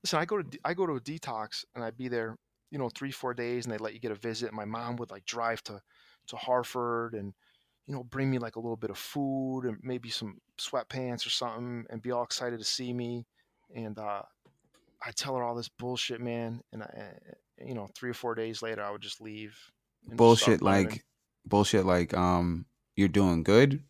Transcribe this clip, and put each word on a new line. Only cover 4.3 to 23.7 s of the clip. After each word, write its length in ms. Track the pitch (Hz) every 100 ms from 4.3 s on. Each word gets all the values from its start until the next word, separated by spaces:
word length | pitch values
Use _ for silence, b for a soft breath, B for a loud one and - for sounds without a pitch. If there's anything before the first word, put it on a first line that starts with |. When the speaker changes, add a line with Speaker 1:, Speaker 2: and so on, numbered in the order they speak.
| 110 117
Speaker 1:
My 120 | 107
mom 320 | 104 113 120 120
would, 140 | 117
like, 140 | 98
drive 380 | - 120 117 113
to, 160 | - 104 _ b b b -
to 80 | 110
Hartford 760 | - 127 120 127 120 117 117
and, 200 | 113 101 - _ _ _ _ -
you 80 |
know, 100 | 139
bring 260 | 123 135 135
me, 80 | 127
like, 180 | 117 113
a 40 |
little 160 | 117 113
bit 140 | 110
of 80 | 98
food 640 | - 147 139 135 131 131
and 160 | 123 107
maybe 280 | 127 127 117
some 280 | - 110 95 _ -
sweatpants 680 | - 135 - 131 127 120 -
or 40 |
something 560 | - 123 113 123 120 113
and 120 | 113
be 100 | 117
all 100 | 123
excited 360 | 120 - 123 117
to 60 |
see 280 | 104 - 123
me. 340 | 123 120 120 120 _ _ _ _
And, 240 | - 113 107
uh, 240 | 107 101 - _ _ _ _ _ _ _
I 80 | -
tell 240 | - 139 131
her 80 |
all 100 | 120 120
this 120 | 117
bullshit, 520 | _ 123 123 - 117
man. 420 | 120 117 113 117 -
And 100 | 113
I, 360 | 107 - 101 - - - _ _
you 160 | 127
know, 140 | 123 98
three 160 | - 123
or 40 |
four 200 | 117 120
days 280 | 113 113 107
later, 200 | 113 110
I 80 | 101
would 120 | 104
just 180 | 104 -
leave 360 | 110 107 107 - - _ _ _ -
and 100 | 113
just 140 | 117
start 220 | 113 - 107
Speaker 2:
Bullshit 60 |
Speaker 1:
learning. 380 | 95 98 98 110
Speaker 2:
like, 60 | _ _ _ _ -
bullshit 400 | 101 101 107 95
like, 260 | 90 85
um, 540 | - 90 90 87 85 - _ _ -
"You're 120 | 98
doing 340 | 101 95 85
good?" 400 | 80 107 139